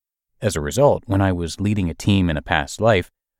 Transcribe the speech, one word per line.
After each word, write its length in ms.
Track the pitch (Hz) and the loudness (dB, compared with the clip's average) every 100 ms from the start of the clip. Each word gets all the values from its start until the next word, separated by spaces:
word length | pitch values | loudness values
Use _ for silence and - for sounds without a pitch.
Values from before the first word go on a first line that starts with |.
| _ _ _ _ | _ _ _ _
As 160 | 107 82 | -4 -2
a 60 | |
result, 400 | 73 92 139 104 | -4 2 2 2
when 160 | - 98 | -2 0
I 100 | 98 | 0
was 280 | 87 82 - | -2 -6 -4
leading 300 | 98 104 90 | -2 0 -2
a 40 | |
team 360 | 78 - 98 90 | -2 0 2 2
in 80 | 76 | -2
a 40 | |
past 380 | - 80 71 - | -2 -2 -2 -2
life, 300 | 110 101 - _ _ | 2 2 0 _ _